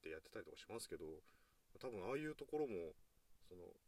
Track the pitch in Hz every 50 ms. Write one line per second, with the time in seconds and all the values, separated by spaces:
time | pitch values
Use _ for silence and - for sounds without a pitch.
0 | - 80 78 80 - - - 110 87 80 - - - - 104 117 - - 85 78
1 | 80 78 78 - - - - - - - - - - - - - - 127 117 98
2 | 90 107 131 147 156 156 151 - 143 - 151 151 151 127 107 87 85 80 76 -
3 | - - - - - - - - - - 90 90 87 87 87 - -